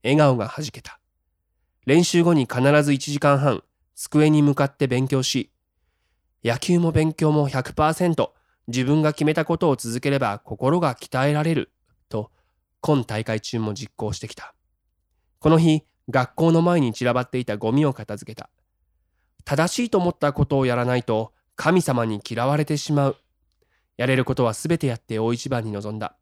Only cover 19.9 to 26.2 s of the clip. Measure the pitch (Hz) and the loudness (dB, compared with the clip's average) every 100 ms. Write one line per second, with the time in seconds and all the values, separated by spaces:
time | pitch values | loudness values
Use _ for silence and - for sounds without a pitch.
19.9 | 185 175 - 147 139 147 139 131 120 123 | 0 0 0 -2 0 0 2 0 0 0
20.9 | 123 120 110 110 _ _ - 156 180 160 | 0 0 -2 -2 _ _ -4 2 2 2
21.9 | 127 113 104 - 113 127 147 151 147 - | -2 -2 -4 -8 -4 -2 -2 -2 -4 -2
22.9 | 147 139 - _ _ _ _ _ _ _ | 0 0 -2 _ _ _ _ _ _ _
23.9 | - 123 131 127 131 120 107 160 165 139 | -4 0 0 0 0 0 -2 -4 -2 -2
24.9 | 117 _ 110 113 120 139 123 110 101 104 | -6 _ -4 -2 -4 -4 -6 -4 -8 -8
25.9 | 107 104 _ | -8 -10 _